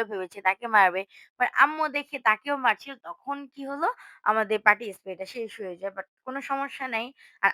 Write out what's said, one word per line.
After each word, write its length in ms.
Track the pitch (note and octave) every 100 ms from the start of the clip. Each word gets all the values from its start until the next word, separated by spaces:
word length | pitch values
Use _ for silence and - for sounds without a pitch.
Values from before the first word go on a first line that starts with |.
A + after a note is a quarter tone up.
ভেবেছে 360 | A3 G3+ F#3 G3+
তাকে 260 | F#3+ G3 A#3+
মারবে। 360 | G#3+ F#3+ F3 G3 - - _
but 100 | B3
আম্মু 340 | - C#4+ D#4 D#4
দেখে 300 | C#4+ C#4+ C4+
তাকেও 380 | A3+ G#3+ C#4+ C#4+
মারছিল। 380 | B3 G3+ C#4 C4+
তখন 440 | E4 - - C#4 C4+
কি 160 | -
হলো? 240 | C4+ C#4 F4 B4 - -
আমাদের 360 | - A3 G#3 G#3+
পার্টি 340 | G#3+ G#3 A3+
স্প্রেটা 340 | F#3 G3 F3+ F#3+
শেষ 340 | B3+ A3 -
হয়ে 160 | G3 F3
যায়। 160 | G3
but 100 | G3 - _
কোনো 160 | - C4+
সমস্যা 480 | C4+ C#4 C#4 - C4
নাই। 240 | A3+ A#3+ - - _
আর 80 | G3